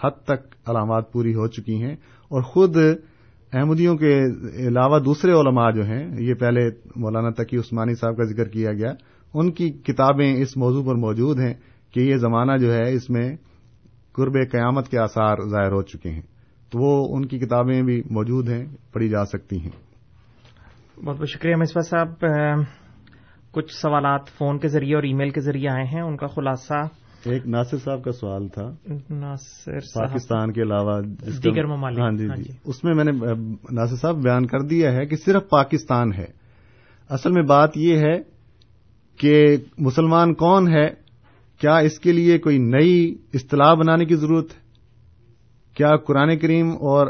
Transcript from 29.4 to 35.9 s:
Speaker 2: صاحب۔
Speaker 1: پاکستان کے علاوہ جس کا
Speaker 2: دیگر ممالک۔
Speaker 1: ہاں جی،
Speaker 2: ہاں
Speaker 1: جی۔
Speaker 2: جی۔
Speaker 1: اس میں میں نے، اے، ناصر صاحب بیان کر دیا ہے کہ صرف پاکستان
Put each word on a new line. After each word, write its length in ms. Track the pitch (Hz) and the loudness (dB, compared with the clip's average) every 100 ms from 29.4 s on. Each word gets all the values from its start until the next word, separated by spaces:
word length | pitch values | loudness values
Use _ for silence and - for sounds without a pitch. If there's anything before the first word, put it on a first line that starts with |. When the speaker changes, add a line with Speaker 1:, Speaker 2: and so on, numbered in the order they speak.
| - - - 147 | -16 -20 -12 -12
Speaker 2:
صاحب۔ 280 | 139 120 113 | -10 -6 -4
Speaker 1:
پاکستان 440 | 131 123 113 110 | -6 -4 -4 -2
کے 100 | 110 | -2
علاوہ 380 | 110 101 101 104 | -2 -2 -2 -2
جس 400 | 101 101 101 139 | -6 -10 -10 -4
کا 100 | 123 | -2
Speaker 2:
دیگر 160 | 160 156 | 0 -2
ممالک۔ 320 | 143 135 120 | -4 -6 -2
Speaker 1:
ہاں 140 | 120 | -2
جی، 160 | 107 107 | -2 -4
Speaker 2:
ہاں 80 | - | -6
Speaker 1:
جی۔ 60 | |
Speaker 2:
جی۔ 100 | 131 127 | -10 -14
Speaker 1:
اس 200 | - 131 | -12 -6
میں 100 | 170 | 0
میں 100 | 160 | 2
نے، 60 | 151 | 2
اے، 440 | 135 117 113 110 107 - | 0 -2 -4 -6 -10 -8
ناصر 240 | 120 117 123 | -4 -2 -2
صاحب 260 | 151 165 | -2 0
بیان 240 | 123 123 123 | 2 2 0
کر 140 | 139 | -2
دیا 320 | 143 165 151 | -2 0 2
ہے 140 | 127 143 | 0 -2
کہ 100 | 151 | -4
صرف 260 | - 196 190 | 0 0 2
پاکستان 600 | 147 139 151 - | 2 2 0 0